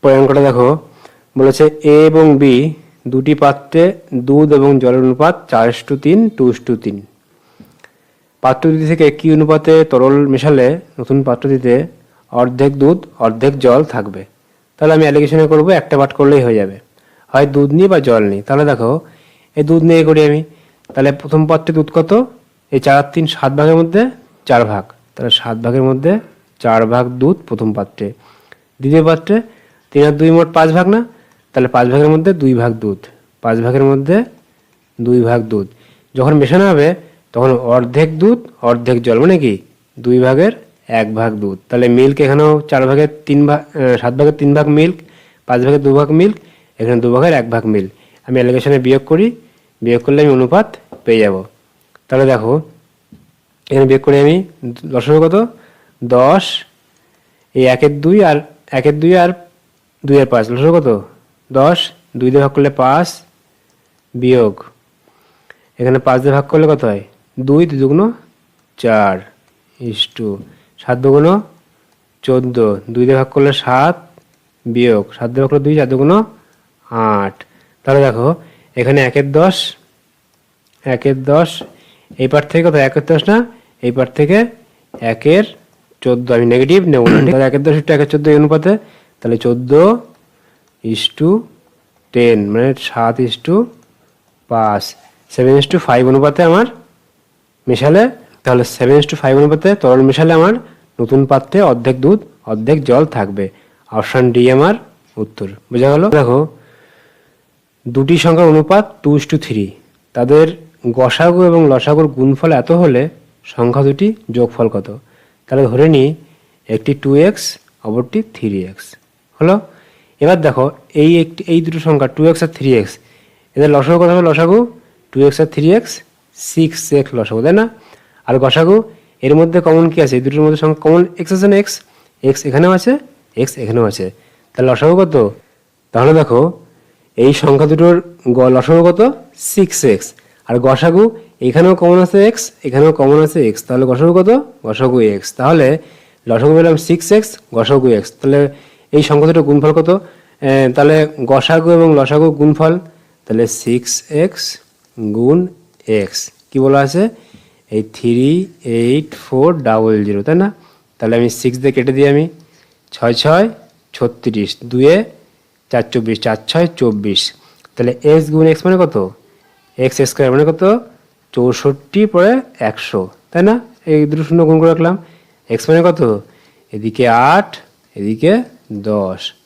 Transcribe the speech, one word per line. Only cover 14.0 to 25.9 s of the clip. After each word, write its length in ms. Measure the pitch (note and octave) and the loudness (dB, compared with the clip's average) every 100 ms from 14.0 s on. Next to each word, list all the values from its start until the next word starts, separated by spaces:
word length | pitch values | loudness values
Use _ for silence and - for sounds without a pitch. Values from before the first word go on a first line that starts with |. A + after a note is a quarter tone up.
| G#2 F#2+ G2 _ _ _ _ _ | -10 -14 -18 _ _ _ _ _
তাহলে 160 | D#3 | 0
আমি 100 | D#3 D#3 | 2 2
অ্যালিগেশনে 380 | D3 D3 D#3 D#3 | 2 2 2 2
করবো, 160 | D#3 D#3+ F3 | 2 2 0
একটা 140 | - C#3+ | 0 -2
পার্ট 120 | C#3 - | -2 0
করলেই 240 | C#3 C#3+ A#2+ | 2 2 2
হয়ে 100 | A2 | -2
যাবে, 160 | G2 G2 _ _ _ _ _ | -2 -8 _ _ _ _ _
হয় 140 | C3 C#3+ | -2 0
দুধ 140 | C#3 C#3+ D3+ | 0 0 2
নিই 120 | F#3+ | 2
বা 60 | F3+ C3+ | 2 2
জল 160 | A2+ G#2 | 0 0
নিই। 100 | G2 G#2 | -4 -4
তাহলে 180 | C#3 D3 | -2 0
দেখো, 200 | B2+ A#2 D3+ - _ _ _ _ - | -2 -2 -4 -8 _ _ _ _ -6
এই 80 | D3 | 0
দুধ 140 | E3 E3 | 2 4
নিয়ে 140 | E3 D#3 | 2 4
করি 120 | D#3 D3+ | 2 2
আমি। 120 | D3+ D#3+ - _ _ _ | 0 -4 -18 _ _ _
তাহলে 200 | - C3+ C#3 | -2 -2 -2
প্রথম 200 | C#3+ D#3 D#3 | -4 -2 0
পাত্রে 200 | D#3+ D#3+ D#3+ | 0 0 -4
দুধ 100 | D#3 E3 | -2 -2
কত? 160 | D#3+ G#3 B3 - _ _ _ | 0 0 -2 -10 _ _ _
এই 80 | C3 | -4
চার 120 | C#3+ C#3 | 0 0
আর 60 | C#3+ | 0
তিন 100 | E3+ D#3 | -4 -6
সাত 180 | - C3+ C#3+ | -4 -4 0
ভাগের 180 | D3+ E3 | 2 2
মধ্যে 220 | E3 F#3+ B3+ B3 _ _ - | 0 0 -2 -6 _ _ -2
চার 140 | A#2+ A2+ | 0 0
ভাগ, 140 | G#2 F#2+ - _ | -4 -10 -20 _
তাহলে 160 | - B2 - | -10 -4 -4
সাত 180 | A#2+ A2+ | -4 -6
ভাগের 200 | A#2 B2+ | -4 -2
মধ্যে 240 | C3 | 0